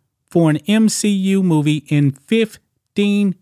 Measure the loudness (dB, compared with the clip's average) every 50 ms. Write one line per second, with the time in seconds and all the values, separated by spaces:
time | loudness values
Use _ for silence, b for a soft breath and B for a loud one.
0 | _ _ _ _ _ _ -2 0 2 2 0 -2 -2 -2 0 2 2 0 0 -2
1 | -2 -2 -2 -2 -2 0 0 0 0 0 0 0 0 0 -2 -2 -4 -2 0 0
2 | 0 0 -2 -4 _ -2 -2 -2 -2 -4 -6 -18 _ _ _ _ _ _ -4 -2
3 | -2 0 0 0 -2 -4 -4 _